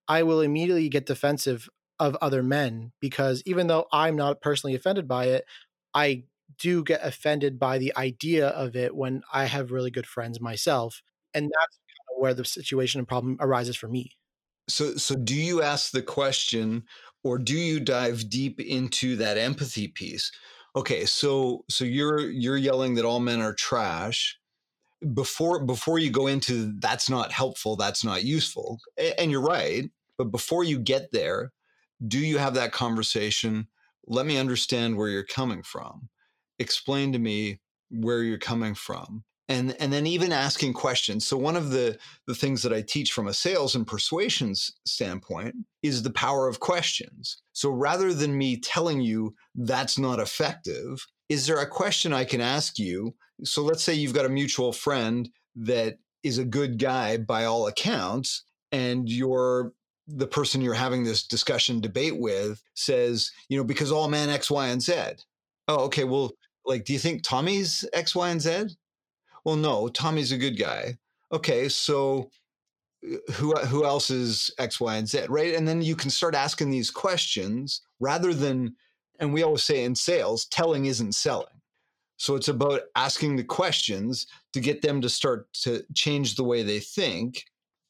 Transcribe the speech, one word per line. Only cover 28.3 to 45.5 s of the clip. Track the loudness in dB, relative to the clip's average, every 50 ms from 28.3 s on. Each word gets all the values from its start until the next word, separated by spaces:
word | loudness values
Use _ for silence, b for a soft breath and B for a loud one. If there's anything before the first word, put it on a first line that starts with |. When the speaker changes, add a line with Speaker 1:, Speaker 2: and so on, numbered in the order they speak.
| 0 0 0 -2 -4 -6 -8 -10 -10 -12 -14 -10 -4 0
Speaker 2:
a-, | 0 0 2 2
and | 2 2
you're | 2 2
right, | 4 2 2 2 2 0 0 -2 -4 -6 _ _ _ _ _
but | -4 -4 -2
before | -2 -4 -2 0 0 2 2
you | 2 0 0
get | 0 2 0 0 0 -2
there, | -2 0 0 0 -2 -2 -4 -6 _ _ _ _ _ _ _ _ _ -8 -4
do | -2 0 0
you | 2 2 2 2
have | 2 2 2
that | 0 0 0
conversation? | -2 -2 0 0 0 0 0 0 0 0 0 0 0 0 0 0 -2 -2 -4 -8 _ _ _ _ _ _ -8 -4
"Let | -2 -2 0
me | 2 2 2
understand | 2 0 0 0 0 0 0 0 2 0 0
where | 0 0 0
you're | -2 -2
coming | -4 -6 -4 -4 -4 -4 -4 -6
from. | -10 -12 -12 -12 -12 -14 -16 -16 -20 -20 _ _ _ _ _ _ _ _ _ -6
Explain | -4 -2 -2 -2 -2 0 0 0 0 0
to | 0 0
me | 0 0 0 -2 -2 -4 -6 -8 _ _ _ _ _ -10
where | -6 -2 0 0 2 2 0
you're | 0 -2 -4
coming | -4 -2 -2 -2 -2 -2 -4
from." | -6 -8 -8 -8 -8 -10 -12 -14 -14 -14 _ _ _ _ -2
And, | 0 0 0 -2 -2 -2
and | 0 0
then | 2 2 2
even | 2 2 2 2 2
asking | 2 2 2 2 0 0 0 -2
questions. | 0 0 0 0 0 0 0 -2 -2 -2 -2
So | -2 0
one | 0 0 2 0
of | 0 0 0
the, | 2 2 2 2 0 B B B B B B
the | -8 -4
things | 0 0 0 0 2
that | 0 0
I | 0 0
teach | -2 -2 -2 -2 -2 -2
from | -2 -2 -2 -2
a |
sales | -2 0 0 2 2 2 2 0 0
and | 0 -2
persuasions | -2 -2 -4 -2 -2 0 0 0 0 0 0 0 -2 -2 -2 -4 -6 -8 _ -6
standpoint | -4 -4 -2 -2 -4 -6 -8 -8 -8 -8 -8 -8 -8